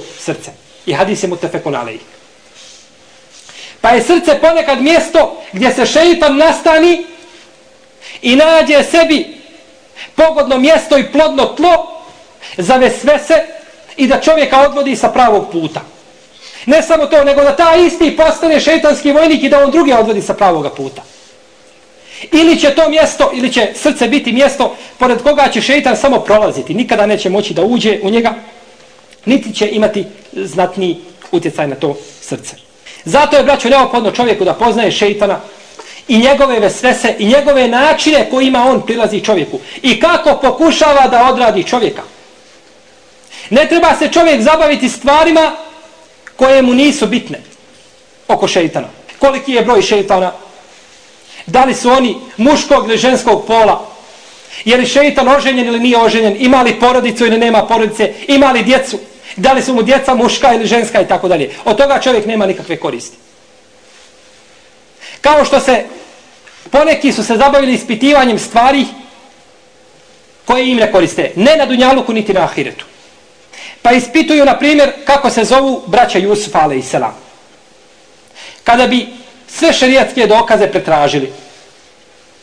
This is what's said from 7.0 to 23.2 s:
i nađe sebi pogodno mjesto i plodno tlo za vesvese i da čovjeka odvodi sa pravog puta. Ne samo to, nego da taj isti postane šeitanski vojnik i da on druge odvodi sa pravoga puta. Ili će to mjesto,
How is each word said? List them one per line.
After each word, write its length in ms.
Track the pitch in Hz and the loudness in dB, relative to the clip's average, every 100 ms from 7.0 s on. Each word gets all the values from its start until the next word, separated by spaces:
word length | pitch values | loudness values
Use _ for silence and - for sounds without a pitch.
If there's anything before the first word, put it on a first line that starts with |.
| - - - - - _ _ _ _ _ - - | -4 -18 -20 -20 -20 _ _ _ _ _ -20 -8
i 140 | 240 269 | 0 4
nađe 480 | 311 320 277 294 | 4 4 4 2
sebi 540 | - 339 330 285 - - - - _ _ _ - - - | 2 2 2 0 -4 -12 -20 -20 _ _ _ -20 -8 0
pogodno 420 | 320 311 262 262 | 2 2 0 2
mjesto 400 | 269 320 - 285 | 2 2 2 0
i 140 | 226 | 0
plodno 340 | 277 311 269 240 | 0 0 0 -2
tlo 560 | - 339 330 - - - - - _ - - | 0 2 2 0 -14 -20 -20 -20 _ -16 -8
za 180 | 180 262 | 0 2
vesvese 680 | 247 - 262 294 - 320 - - - - - - | 2 0 0 0 2 0 0 -10 -20 -20 -16 -6
i 100 | 254 | -2
da 140 | 262 | 0
čovjeka 400 | - 320 269 269 | 2 2 2 2
odvodi 340 | 285 277 277 247 | 2 0 -4 -2
sa 140 | 220 | -2
pravog 420 | - 247 202 - | 2 2 2 -2
puta. 300 | 170 160 - - - _ - _ _ - - - | -6 -8 -10 -16 -20 _ -20 _ _ -20 -10 -2
Ne 160 | 311 | 0
samo 240 | - 320 294 | 2 0 2
to, 180 | 311 | 2
nego 200 | 277 554 | 2 2
da 120 | 285 - | 2 2
taj 300 | 339 330 349 | 4 4 2
isti 320 | 339 311 - | 2 -2 2
postane 420 | 320 320 330 302 | 0 0 0 0
šeitanski 520 | 294 320 302 285 294 | 0 0 2 0 0
vojnik 320 | 285 320 294 | 2 2 2
i 60 | 269 | 2
da 140 | 285 | 2
on 80 | 277 | 2
druge 240 | 311 277 240 | 2 2 2
odvodi 260 | 220 202 | 0 -2
sa 120 | - | -4
pravoga 360 | 185 196 165 143 | 0 0 0 -4
puta. 320 | - 135 - - - - _ _ _ _ _ _ _ - - - | -8 -12 -14 -20 -20 -20 _ _ _ _ _ _ _ -20 -20 -2
Ili 280 | 311 330 330 | 2 4 4
će 160 | 285 277 | 2 2
to 140 | 311 | 2
mjesto, 420 | 311 294 - | 2 0 0